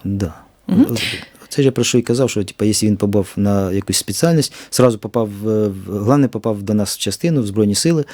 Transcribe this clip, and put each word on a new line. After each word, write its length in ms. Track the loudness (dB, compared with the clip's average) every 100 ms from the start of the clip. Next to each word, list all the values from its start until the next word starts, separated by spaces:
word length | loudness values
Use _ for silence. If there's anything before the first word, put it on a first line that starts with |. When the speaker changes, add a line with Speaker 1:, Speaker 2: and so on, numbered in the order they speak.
Speaker 1:
Да. 300 | -6 -2 -4 -6 -20 _ 0
Speaker 2:
Мгм. 200 | 2 2
Speaker 1:
О-, 60 | 0 -4 -8 -12 -20 -6
це 120 | 0
ж 40 | 2
я 60 |
про 120 | 2
що 140 | 2 2
і 40 |
казав, 280 | 2 0 0
що, 140 | 0
типа, 220 | -4 -2 0
якщо 220 | 2 2
він 100 | 2
попав 300 | 2 0 0 -2
на 360 | 0 2 0
якусь 260 | -2 -2 -4
спеціальність, 560 | -4 0 2 2 0 -6 -4
зразу 280 | 2 4 2
попав 300 | -4 -2 -2 -4
в, 260 | -2 0 0
в, 300 | -2 -6 -2
головне, 280 | 2 4 2
попав 360 | 0 -4 -4
до 100 | -2
нас 220 | 0 0 -4
в 40 |
частину, 420 | -6 -2 -2 0
в 60 | 0
Збройні 280 | 0 2 2
Сили 300 | 2 0 -2